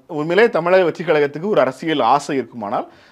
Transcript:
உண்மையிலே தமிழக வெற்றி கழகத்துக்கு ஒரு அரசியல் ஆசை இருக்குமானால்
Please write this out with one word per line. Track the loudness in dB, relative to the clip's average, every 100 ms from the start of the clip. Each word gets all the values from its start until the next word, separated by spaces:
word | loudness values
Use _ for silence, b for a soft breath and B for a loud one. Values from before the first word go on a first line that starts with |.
| -10
உண்மையிலே | -6 -2 2 2
தமிழக | 2 2 4
வெற்றி | 2 -2
கழகத்துக்கு | 0 0 0 -2 -2
ஒரு | 2
அரசியல் | 2 0 -4 0
ஆசை | 2 2 0 -6
இருக்குமானால் | -6 -8 -6 -6 -8 b b